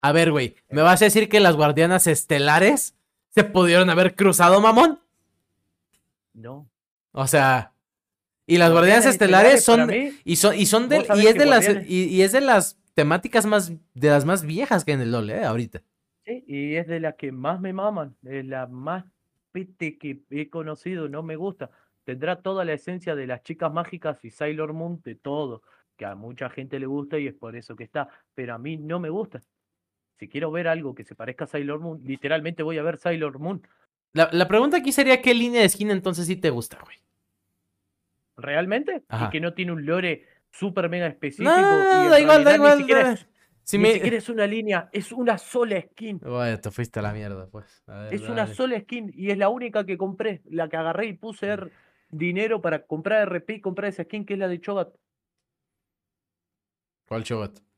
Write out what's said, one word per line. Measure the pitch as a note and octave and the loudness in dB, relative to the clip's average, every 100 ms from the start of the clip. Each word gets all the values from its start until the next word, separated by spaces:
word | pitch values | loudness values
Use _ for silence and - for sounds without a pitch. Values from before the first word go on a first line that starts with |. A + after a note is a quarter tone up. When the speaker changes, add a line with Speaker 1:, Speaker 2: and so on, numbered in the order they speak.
Speaker 1:
A | C#3+ | 2
ver, | D3+ E3 | 2 2
güey, | D3 A#2+ _ _ | 0 -4 _ _
¿me | C#3+ | 2
Speaker 2:
Eh. | |
Speaker 1:
vas | E3 F3+ | 6 6
a | G#3+ | 6
decir | G#3 G#3+ | 4 4
que | G#3 | 4
las | F#3+ D#3 | 6 6
guardianas | D3+ D3 E3 F3+ F3 | 2 4 2 4 2
estelares | D3+ - D3 C#3+ D3 G3 C#4 - _ _ _ _ | 0 0 0 4 4 4 2 -2 _ _ _ _
se | - | 0
pudieron | G#3 F#3 F3 E3+ F#3 | 2 4 4 4 4
haber | E3+ F#3 - | 4 2 4
cruzado, | G3 F3+ F3 F#3+ | 2 6 6 8
mamón? | G#3+ A3+ E4 D4 _ _ _ _ _ _ _ _ _ _ _ _ _ | 8 8 6 4 _ _ _ _ _ _ _ _ _ _ _ _ _
Speaker 2:
No. | A2+ A2+ C#3 C#3+ _ _ _ _ | -20 -18 -18 -20 _ _ _ _
Speaker 1:
O | - C3+ | -6 2
sea, | D#3 C3+ B2+ G#2+ _ _ _ _ _ _ _ _ | 4 4 2 -2 _ _ _ _ _ _ _ _
y | E3+ | 4
las | E3+ | 6
Speaker 2:
Las | |
Speaker 1:
guardianas | E3 F3 A3 C4 | 6 6 6 6
Speaker 2:
guardianas | G3 | 4
Speaker 1:
estelares | G#3 F#3 A3+ C4+ | 6 8 8 8
Speaker 2:
estelares | |
Speaker 1:
son, | - A#3 A#3 | 6 4 4
Speaker 2:
para | G#3+ C#4 | 0 -4
mí, | C#4 | -10
Speaker 1:
y | - E3+ | -4 2
son, | G3+ G3+ | 2 2
y | G3+ | 2
son | A3 B3 | 2 2
de, | C#4 | 0
Speaker 2:
vos | - | 2
sabés | G3+ | 4
Speaker 1:
y | G#3+ | 6
es | |
Speaker 2:
que | A#3 | 6
Speaker 1:
de | D4 | 6
las, | B3+ G3 | 6 4
Speaker 2:
guardianes | G3 E3+ | 0 0
Speaker 1:
y, | F3+ F#3 | -2 0
y | F#3 | 2
es | F#3+ | 4
de | A#3+ | 4
las | C#4 A3 F3 - _ | 4 2 2 -8 _
temáticas | - D3 F3 - A#3 G#3+ | -2 0 0 0 0 2
más, | G#3 F3 E3 _ - | 0 -2 -10 _ -2
de | C#3+ | 2
las | C#3+ C#3+ | 4 2
más | F#3 D3+ | -2 -2
viejas | D#3+ C#4 G3+ D#3 | -6 -2 -2 0
que | |
hay | C#3+ | -4
en | |
el | A#2 | -2
LoL, | A#2+ G#2+ | -4 -4
eh, | G#2+ | -4
ahorita. | C#3 B2 B2 - _ _ _ _ - | -4 -4 -6 -10 _ _ _ _ -14
Speaker 2:
Sí, | B3 B3+ | -14 -10
y | C#3 C#3+ D#3 | -10 -6 -6
es | E3+ | -6
de | E3 | -6
las | E3 D#3 | -8 -8
que | C#3+ | -12
más | B2+ C3+ F3+ | -8 -6 -6
me | F#3+ | -8
maman, | F#3+ G3+ G3+ D3 A#2+ | -6 -6 -6 -10 _
es | B2+ C3+ C3+ | -14 -12 -10
la | C3 B2 | -12 -12
más | B2+ C#3 F3+ F#3 _ _ _ _ | -12 -10 -10 -12 _ _ _ _
pete | F3+ F#3 _ D#3+ D3+ | -16 -16 _ -12 -12
que | D3+ C3 _ | -14 -16 _
he | C#3+ D3+ | -12 -10
conocido, | E3 D#3 D3+ - F#3 D3+ | -12 -12 -12 -12 -10 -10
no | C#3+ | -12
me | D#3+ D#3 | -12 -10
gusta. | F#3+ - C3 _ _ _ | -10 -12 -16 _ _ _
Tendrá | - B2+ D#3 F3+ | -16 -8 -6 -6
toda | F#3+ F#3+ | -6 -6
la | F3 | -4
esencia | D3 - F3+ E3+ D3+ | -6 -8 -12 -8 -8
de | C3 | -8
las | A#2+ | -12
chicas | - D#3+ E3 | -12 -8 -6
mágicas | D#3 E3+ F3 D#3+ C#3+ | -6 -8 -8 -10 -10
y | A2+ | -14
Sailor | _ D3+ D#3 D#3 | _ -8 -6 -8
Moon, | D#3 E3 E3+ | -8 -10 -12
de | A#2+ A#2 | -14 -16
todo, | - D3 C#3+ A2+ _ _ _ _ | -10 -8 -8 -12 _ _ _ _
que | G2+ | -16
a | G2 | -14
mucha | A2+ B2 B2+ | -18 -14 -14
gente | - C3+ C#3 | -12 -14 -12
le | C3 | -8
gusta | C#3 C#3+ D#3 | -10 -8 -8
y | C#3 | -8
es | |
por | - A#2 A#2 | -12 -18 -18
eso | A2 A2 | -18 -20
que | |
está, | A2+ D3+ C#3 _ _ - | -12 -10 -10 _ _ -14
pero | B2 | -12
a | A#2 | -12
mí | C3 D#3+ | -12 -12
no | D3+ E3+ | -10 -8
me | E3 | -8
gusta. | F3 A3 B2 _ _ _ _ _ _ _ _ | -8 -10 -14 _ _ _ _ _ _ _ _
Si | G2+ | -14
quiero | C3+ D#3+ | -10 -8
ver | D#3+ E3 | -6 -4
algo | E3 C#3+ - | -4 -6 -14
que | |
se | - - | -20 -16
parezca | A2+ B2+ D3+ | -14 -12 -10
a | |
Sailor | D3+ C#3+ D3 | -8 -8 -10
Moon, | E3 D#3+ | -10 -14
literalmente | C3 C3+ C#3 D#3+ D#3 E3+ | -12 -10 -4 -4 -4 -8
voy | D#3 D#3+ | -8 -6
a | |
ver | D3+ E3+ | -6 -6
Sailor | F3+ E3 D3+ C3+ | -6 -6 -6 -8
Moon. | D#3 D#3+ _ _ _ _ _ | -10 -10 _ _ _ _ _
Speaker 1:
La, | D3+ G#3+ | 0 0
la | E3+ F3 | 2 2
pregunta | G#3 C4+ E4+ | 2 2 0
aquí | C4 | 0
sería: | C#4 C4+ B3+ | 0 4 4
¿qué | B3+ | 4
línea | A#3+ A#3+ A#3+ | 2 2 2
de | G3+ | 2
skin | - G#3 | 2 -2
entonces | G3 F#3 E3+ E3+ | -2 -4 -6 -6
sí | F#3 | -2
te | - | -2
gusta, | A#2+ A2+ - | -4 -8 -16
güey? | - - _ _ _ _ _ _ _ _ _ _ _ _ _ _ | -20 -20 _ _ _ _ _ _ _ _ _ _ _ _ _ _
Speaker 2:
¿Realmente? | B2 C#3+ F#3 G#3+ D4 F4+ _ | -6 -4 -2 -4 -4 -10 _
Speaker 1:
Ajá. | A2+ A2+ | -6 -6
Speaker 2:
Es | |
que | D#3 | -4
no | E3+ | -6
tiene | E3+ F3+ | -6 -8
un | E3 C#3+ | -6 -4
lore | F3 F3+ D3+ _ _ _ | -4 -4 -6 _ _ _
súper | - G3 F3+ E3+ | -10 -8 -4 -4
mega | F3+ E3+ | -4 -6
específico | - D3 - C4 | -6 -10 -4 2
Speaker 1:
No, | F4 | 4
no, | G4 G4 | 4 2
no, | F#4+ F#4 | 4 4
Speaker 2:
y | F4+ | 6
en | |
Speaker 1:
da | D4+ | 6
igual, | D4+ D4+ | 8 6
da | C#4+ | 8
Speaker 2:
realidad | D4+ | 6
Speaker 1:
igual, | C#4+ C#4+ | 6 4
Speaker 2:
ni | |
siquiera | C4+ C4+ | 4 2
Speaker 1:
da | C4 | 2
Speaker 2:
es, | A3 | -2
Speaker 1:
igual. | _ _ _ _ | _ _ _ _
Si | - G3+ | -6 0
Speaker 2:
ni | |
Speaker 1:
me | G#3 | 2
Speaker 2:
siquiera | A3 G#3 A#3 | 2 0 -4
es | - | -6
una | A3+ G3+ | -4 -2
línea, | A3 G#3+ F#3+ - | -2 -4 -4 -4
es | G3+ - | -10 -10
una | A#3+ B3 G#3 | -6 -2 -2
sola | - B3+ A#3 G3+ | -4 -4 -2 -4
skin. | - _ A3 F#3+ | -8 _ -14 -12
Speaker 1:
Bueno, | C3+ B2 B2 A2 | -8 -6 -4 -4
te | G#2+ | -8
fuiste | - A#2+ - | -10 -8 -6
a | |
la | G#2 | -8
mierda, | G#2+ G#2+ G2 F#2 | -8 -12 -14 -16
pues. | G#2+ G#2+ _ _ | -20 -20 _ _
A | G2+ | -18
ver, | G#2+ | -12
Speaker 2:
Es | G3+ | -10
una | - A#3 | -8 -6
Speaker 1:
dale. | G#3 G#3 | -6 -4
Speaker 2:
sola | B3+ A#3 | -6 -6
skin | G#3 A#3+ G#3 | -8 -14 -14
y | - G3 | -10 -6
es | G3 | -2
la | G3+ | -2
única | B3 A#3+ A3 G3+ | -2 -6 -6 -6
que | F#3 | -6
compré, | F#3+ F#3+ A3 F#3 _ | -8 -6 -8 -8 _
la | D#3+ D#3+ | -8 -6
que | D#3+ | -6
agarré | D#3+ D#3+ G#3+ | -6 -6 -8
y | |
puse | F3 A3 A3 G3+ | -10 -16 -12 -8
er-, | G#3 F3+ _ _ _ _ | -8 -10 _ _ _ _
dinero | D#3 E3+ F3+ G#3+ A3 | -8 -6 -4 -4 -4
para | E3+ D#3 _ | -4 -6 _
comprar | D#3 D#3+ G#3+ | -8 -2 -2
R | G3+ F3+ | -2 -4
P | E3 A3 | -10 -10
y | |
comprar | G3+ F3+ G3+ | -10 -8 -8
esa | G3 E3+ | -8 -12
skin | G#3+ G3+ | -12 -10
que | |
es | G3+ | -6
la | F#3+ | -6
de | F3 | -6
Cho'Gath. | F3 G3+ F3 _ _ _ _ _ _ _ _ _ _ _ _ _ _ _ _ _ _ _ _ _ _ | -8 -6 -8 _ _ _ _ _ _ _ _ _ _ _ _ _ _ _ _ _ _ _ _ _ _
Speaker 1:
¿Cuál | A2+ | -10
Cho'Gath? | A2 A#2 G2+ _ _ | -8 -8 -8 _ _